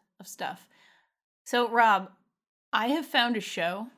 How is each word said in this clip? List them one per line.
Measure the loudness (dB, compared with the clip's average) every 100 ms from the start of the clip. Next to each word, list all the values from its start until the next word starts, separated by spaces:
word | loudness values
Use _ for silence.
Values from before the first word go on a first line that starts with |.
| _ -20
of | -20
stuff. | -12 -10 -12 _ _ _ _ _ _ _ _
So, | -4 -2 0
Rob, | 4 4 4 0 _ _ _ _ _ _
I | -2 0
have | -2
found | 0 0 0 -2
a |
show | -6 -4 -4 -4 -10